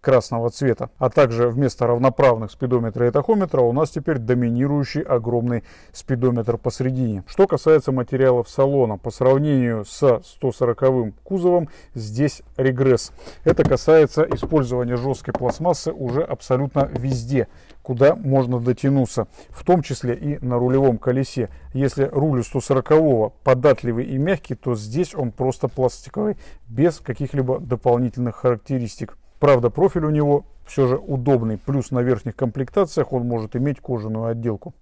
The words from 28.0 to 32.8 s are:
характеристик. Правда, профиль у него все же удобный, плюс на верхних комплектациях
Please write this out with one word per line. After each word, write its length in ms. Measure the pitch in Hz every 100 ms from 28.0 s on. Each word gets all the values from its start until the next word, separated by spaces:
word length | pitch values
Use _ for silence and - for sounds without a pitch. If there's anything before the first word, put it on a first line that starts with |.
| 123 123 123 -
характеристик. 800 | 127 117 - 135 117 - - - - -
Правда, 300 | 143 131 117
профиль 360 | - 190 180 156
у 40 |
него 360 | 151 147 147 - - -
все 220 | - 131
же 100 | 131
удобный, 600 | - 135 123 131 113 110
плюс 340 | - 139 117
на 80 | 127
верхних 380 | 123 113 - -
комплектациях 760 | 123 135 131 -